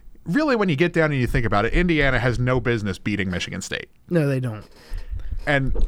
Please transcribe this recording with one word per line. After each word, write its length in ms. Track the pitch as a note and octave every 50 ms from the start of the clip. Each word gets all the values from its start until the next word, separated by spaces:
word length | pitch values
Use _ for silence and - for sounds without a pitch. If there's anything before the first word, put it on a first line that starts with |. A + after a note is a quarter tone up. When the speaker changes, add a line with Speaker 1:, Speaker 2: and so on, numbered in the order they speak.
| - - - - -
Speaker 1:
really, 300 | - E3+ C#4 D#4 D4+ B3+
when 140 | A3+ G#3 F#3+
you 80 | D3+ C3+
get 160 | F3 F3 -
down 180 | E3+ D#3+ D3+
and 80 | D3 C3+
you 80 | B2 A2
think 180 | - C3+ A2+
about 200 | A2 G#2+ G2+ G#2
it, 80 | A#2 -
Indiana 440 | D#3+ F3+ F3+ E3 D3+ C#3+ C#3 C3 A#2+
has 220 | G#2+ C3 A#2 A2
no 220 | B2 B2 B2+ C3
business 360 | A2 B2 A#2+ A2+ G#2 G#2 F#2 -
beating 320 | - G#2+ G#2 G2 F#2+ F#2+
Michigan 320 | F2+ F2 - - F#2+ F2+
State. 280 | - - - - - - _ _ _ -
Speaker 2:
No, 160 | E3+ E3+ D3+
they 140 | C#3+ C3+ C3
don't. 240 | B2 B2 A2 G#2+ - - - - - - - - - - - - - - - - -
Speaker 1:
And, 300 | - D3 C#3 C3+ B2+ - - -